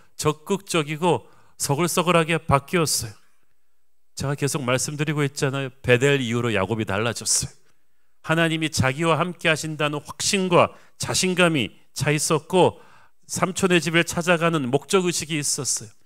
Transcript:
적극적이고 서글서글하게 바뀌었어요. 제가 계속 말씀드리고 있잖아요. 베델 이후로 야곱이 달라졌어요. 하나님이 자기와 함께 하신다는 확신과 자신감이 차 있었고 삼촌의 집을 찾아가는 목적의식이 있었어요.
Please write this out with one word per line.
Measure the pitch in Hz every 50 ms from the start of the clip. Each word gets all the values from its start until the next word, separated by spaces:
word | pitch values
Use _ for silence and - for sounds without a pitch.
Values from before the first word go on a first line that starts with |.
| - - -
적극적이고 | - - 151 151 - - - 196 190 - - - 170 147 143 156 147 170 180 151 113 - - - - - - - -
서글서글하게 | - - 143 135 175 165 - - 165 170 175 170 165 151 170 156
바뀌었어요. | - - 143 139 - - - 175 160 135 - - 113 107 104 - - - - - - - - - - - - - - - - - - - -
제가 | - 139 139 143
계속 | 139 147 139 - 160 135
말씀드리고 | 120 127 127 - - 151 139 151 151 151 147 147
있잖아요. | 139 - - - 135 131 139 139 131 - - -
베델 | - 123 120 123 143 143 139
이후로 | 131 113 117 120 120 120 110
야곱이 | 98 95 92 113 110 110
달라졌어요. | 95 95 98 113 117 107 - 107 - - - - - - - - - - - - - - - - - - - -
하나님이 | - 160 165 170 165 156 160 160 151
자기와 | - - - 131 131 143 165 165 165 165
함께 | 170 180 170 - - 175
하신다는 | 160 147 - 160 156 143 156 147 151 147 -
확신과 | - - - - - - 196 185 185 175 156 117 95 - - - - - -
자신감이 | - 127 131 - - 185 180 170 180 170 160 147 110 87 - - - - -
차 | - 139 147
있었고 | 147 147 - - 170 147 - - - 185 165 120 101 - - - - - - - - - -
삼촌의 | - - - - 185 185 - - 185 180 175
집을 | 143 170 160 170 165
찾아가는 | - - 175 165 180 180 160 165 170 165 160 135 120
목적의식이 | 127 143 - - - 196 185 180 165 - 165 143 160 147
있었어요. | 147 - - - 135 - - - 117 107 - - -